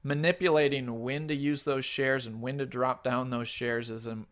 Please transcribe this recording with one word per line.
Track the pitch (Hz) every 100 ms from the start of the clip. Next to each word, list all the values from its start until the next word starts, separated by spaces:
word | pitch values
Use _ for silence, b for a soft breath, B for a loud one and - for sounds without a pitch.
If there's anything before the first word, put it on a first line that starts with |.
Manipulating | 139 143 165 180 185 151 143 139 123 117
when | 120 143 151
to |
use | 143 143 143
those | 147 135 127
shares | - 135 135 117
and | 110
when | 123 143
to | 131
drop | 123 127 123
down | 127 123 127
those | 120 117
shares | - 120 117 117
is | 113 113
an, | 110 104